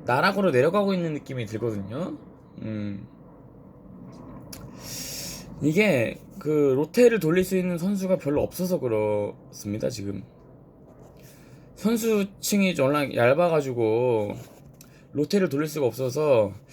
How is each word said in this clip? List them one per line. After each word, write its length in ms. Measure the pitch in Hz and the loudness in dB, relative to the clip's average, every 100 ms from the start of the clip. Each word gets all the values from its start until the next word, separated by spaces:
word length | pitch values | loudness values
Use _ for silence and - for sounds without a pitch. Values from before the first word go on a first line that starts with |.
| - | -2
나락으로 460 | 127 185 196 190 | 2 2 2 2
내려가고 420 | 127 147 202 196 | 4 4 4 0
있는 180 | 185 165 | 0 -2
느낌이 320 | 151 - 127 104 | -6 -8 -8 -6
들거든요. 680 | 107 117 107 98 127 185 302 - - - - | -4 -4 -4 -6 -8 -8 -8 -16 -20 -20 -14
음. 460 | 113 107 104 98 - - - - - - - - - - - - - - - - - - - - - - - - - - | -10 -6 -6 -8 -14 -20 -20 -20 -20 -20 -20 -20 -20 -20 -20 -20 -18 -18 -18 -18 -18 -18 -14 -12 -10 -10 -12 -12 -14 -4
이게 580 | 147 160 214 135 87 - - - | 0 2 4 2 0 -4 -16 -10
그 100 | 147 | -2
로테를 720 | 151 143 131 156 233 247 226 | 2 4 2 0 6 6 6
돌릴 240 | 156 180 | 2 2
수 100 | 185 190 | 2 0
있는 200 | 180 170 | -2 -2
선수가 400 | 185 202 185 185 | -2 -2 0 0
별로 260 | 143 147 | 0 0
없어서 380 | - - 180 175 | -2 -2 -2 -2
그렇습니다, 1080 | 127 110 107 104 104 - - - 104 107 131 | 0 0 0 0 -2 -8 -18 -12 -6 -4 -4
지금. 320 | 113 98 98 - - - - - - - - - - - - - - - | -6 -8 -10 -12 -20 -20 -20 -20 -20 -20 -20 -20 -20 -20 -20 -20 -20 -20
선수층이 1000 | - 214 233 226 208 196 - - 208 190 | -4 0 0 2 0 0 -4 -2 2 2
좀 120 | 170 135 | 2 2
워낙 280 | 147 135 | 2 0
얇아가지고 1200 | - 120 143 175 156 135 120 110 113 127 113 104 113 - - - - - - - | 4 4 6 4 2 0 0 2 2 2 2 0 -6 -12 -20 -20 -20 -20 -20 -12
로테를 380 | 131 147 202 185 | -4 0 2 0
돌릴 180 | 139 156 | 0 -4
수가 180 | 151 127 | 0 -2
없어서 680 | 120 131 135 151 120 98 98 - | 0 -4 0 4 4 4 -2 -18